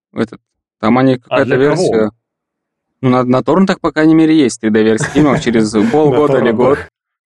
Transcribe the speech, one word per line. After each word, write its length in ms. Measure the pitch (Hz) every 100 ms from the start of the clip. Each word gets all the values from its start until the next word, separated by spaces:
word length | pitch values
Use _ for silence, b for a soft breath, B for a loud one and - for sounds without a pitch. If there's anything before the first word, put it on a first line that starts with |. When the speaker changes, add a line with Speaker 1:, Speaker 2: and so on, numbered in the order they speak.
| _
Speaker 1:
этот, 260 | 120 113 - _ _ _ _
там 180 | 110 123
они 180 | 131 127
Speaker 2:
А 40 |
Speaker 1:
какая-то 260 | - 127 123
Speaker 2:
для 100 | 135
кого? 100 | 143
Speaker 1:
версия. 440 | 151 165 110 107 - _ _ _ _ _ _ _ _
Ну, 60 | 135
на, 140 | 127 123
на 180 | 127
торрентах, 380 | 123 165 190 185
по 100 | 165
крайней 240 | 156 156 160
мере, 180 | 156
есть 280 | 156 127 -
три 80 | 110
дэ 120 | 110
версии 280 | 110 107 -
фильмов 320 | 139 147 123
через 320 | 123 117 107
Speaker 2:
<laughs> 180 | 110 110
Speaker 1:
полгода 480 | 147 151 127 147 135
Speaker 2:
На 60 | 117
Speaker 1:
или 60 |
год. 240 | 113 123 143
Speaker 2:
торрентах. 140 | - _ _ _ _